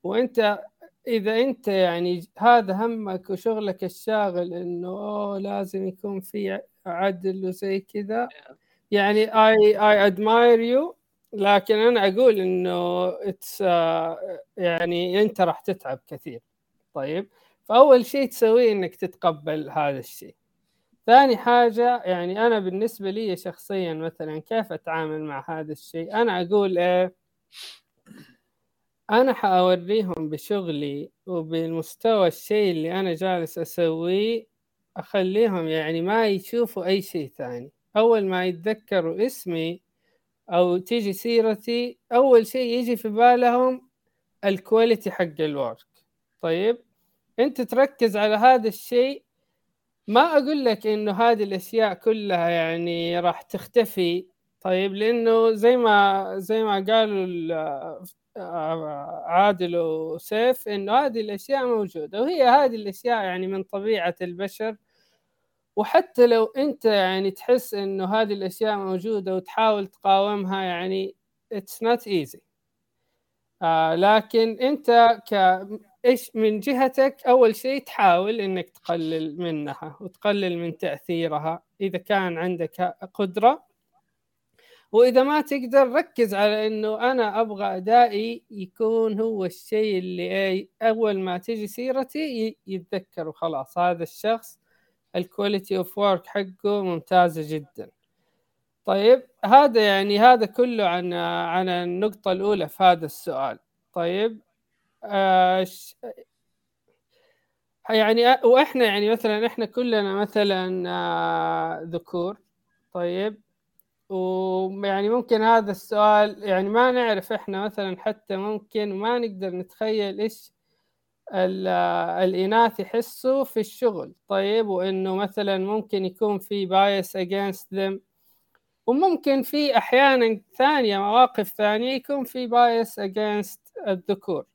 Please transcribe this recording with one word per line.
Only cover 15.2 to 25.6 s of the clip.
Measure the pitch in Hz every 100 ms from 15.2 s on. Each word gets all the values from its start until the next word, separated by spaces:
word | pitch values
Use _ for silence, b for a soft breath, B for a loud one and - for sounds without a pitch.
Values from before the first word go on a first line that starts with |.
أنت | 214 208
راح | 175 -
تتعب | - - 135 135 _
كثير. | 147 - 117 _ _ _ _ _
طيب، | 147 135 165 208 _ _ _ -
فأول | 226 285 254 226
شيء | 277 262
تسويه | - 220 233 233
إنك | 202 175 -
تتقبل | 185 _ 175 151 151 156 143
هذا | 156 147 135
الشيء. | - - - _ _ _ _ _ _ _ -
ثاني | 247 277 226
حاجة، | 240 240 240 220 240 247 185
يعني | 180 175 196 233
أنا | 220
بالنسبة | 185 190 220 - 196
لي | 208 220 185
شخصيًا | 180 - - 196 175
مثلًا | 156 160 _ 156 156
كيف | - 226 208
أتعامل | 160 - 160 156 156
مع | 156 139 151
هذا | 160